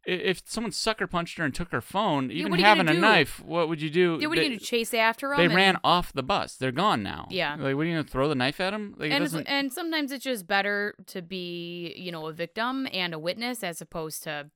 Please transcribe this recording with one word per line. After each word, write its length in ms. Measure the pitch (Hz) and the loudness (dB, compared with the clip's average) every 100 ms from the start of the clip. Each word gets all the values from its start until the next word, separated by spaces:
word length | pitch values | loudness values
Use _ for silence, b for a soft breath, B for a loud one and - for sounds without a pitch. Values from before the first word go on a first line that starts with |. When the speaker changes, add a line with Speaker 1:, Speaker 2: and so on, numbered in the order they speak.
| - | -2
Speaker 1:
i-, 60 | |
if 300 | 180 185 180 - | -2 0 -2 -4
someone 280 | - 214 | -6 -6
sucker 340 | - - 214 190 | -2 -2 -2 -2
punched 300 | 175 170 - | -2 -4 -4
her 80 | 156 | -4
and 100 | - | -2
took 160 | 175 | -4
her 80 | 143 | -4
phone, 500 | - 190 214 143 131 | -2 0 2 2 0
Speaker 2:
Yeah, 60 | 156 | -2
Speaker 1:
even 120 | 208 | 0
Speaker 2:
what 60 | 180 | 6
are 40 | |
you 40 | 196 | 8
Speaker 1:
having 180 | 202 170 | 8 6
Speaker 2:
gonna 40 | |
Speaker 1:
a 40 | 160 | 6
Speaker 2:
do? 60 | |
Speaker 1:
knife, 380 | 208 202 143 - | 6 6 4 -2
what 280 | - 170 160 | -4 0 0
would 120 | 160 | 0
you 80 | 156 | 0
do? 280 | 156 180 160 | 2 4 2
Speaker 2:
Yeah, 80 | 302 | 0
what 100 | 330 | 2
are 40 | |
you 80 | 311 | 0
Speaker 1:
They, 60 | 226 | -2
Speaker 2:
gonna 40 | |
do, 60 | - | -4
chase 280 | 240 226 | -2 0
after 380 | 233 226 226 277 | 2 2 2 -2
'em 40 | 285 | 2
Speaker 1:
they 60 | 175 | 4
Speaker 2:
and 100 | 170 | 6
Speaker 1:
ran 220 | 196 185 | 6 4
off 300 | 139 175 - | 4 4 2
the 120 | 135 | -6
bus. 340 | 131 190 78 - | -2 -2 -2 -4
They're 160 | 131 | -2
gone 280 | 127 208 147 | 2 2 2
now. 260 | 98 76 - | -2 -8 -6
Speaker 2:
Yeah. 240 | 185 156 151 | -4 -4 -2
Speaker 1:
Like, 200 | 143 139 | -2 0
what 60 | |
are 20 | 160 | 0
you 100 | 165 | 0
gonna 80 | |
throw 240 | 143 131 143 | -2 0 2
the 80 | 143 | 2
knife 240 | 127 151 | 0 0
at 140 | 180 | -4
'em? 220 | 214 202 - | -4 -8 -6
Like, 140 | 156 | -2
it 20 | |
Speaker 2:
And 100 | 277 | 0
it's, 80 | 294 | 0
Speaker 1:
doesn't 160 | 302 - | -2 -2
Speaker 2:
and 240 | 277 277 | -2 -2
sometimes 400 | 302 339 320 277 | -4 -4 -2 -4
it's 140 | 269 262 | -6 -4
just 200 | 240 170 | -6 0
better 480 | 196 202 202 208 - 185 | 0 0 -2 -4 -6 -14
to 140 | 190 | -12
be, 720 | 170 185 175 175 170 175 170 - | -10 -8 -8 -8 -8 -8 -10 -10
you 160 | 180 | -10
know, 160 | 170 156 | -8 -10
a 60 | |
victim 520 | 156 170 - 240 262 262 | -8 -8 -4 -4 -4 -4
and 220 | 185 175 | -4 -4
a 60 | 160 | -4
witness 440 | 160 196 240 247 | -6 -4 -6 -6
as 160 | 185 165 | -8 -8
opposed 440 | - 175 160 - | -10 -10 -8 -8
to 280 | - 147 147 | -8 -8 -10